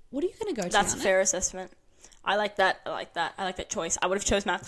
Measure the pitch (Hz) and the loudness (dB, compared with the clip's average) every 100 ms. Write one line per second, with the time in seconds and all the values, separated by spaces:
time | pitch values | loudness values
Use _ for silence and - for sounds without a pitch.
0 | - 262 359 - 415 254 180 208 185 - | -8 -4 -4 -4 -4 -2 2 4 2 2
1 | 208 190 190 185 - 185 185 _ _ _ | 2 4 4 0 -2 -6 -12 _ _ _
2 | - - - 202 208 208 190 - - 92 | -20 -8 -2 0 0 2 2 2 -4 -6
3 | - 170 165 - 190 190 - 208 165 - | -6 -4 -4 -4 -6 -6 -8 -6 -4 -2
4 | 180 196 - 202 196 185 | 0 0 2 0 0 -4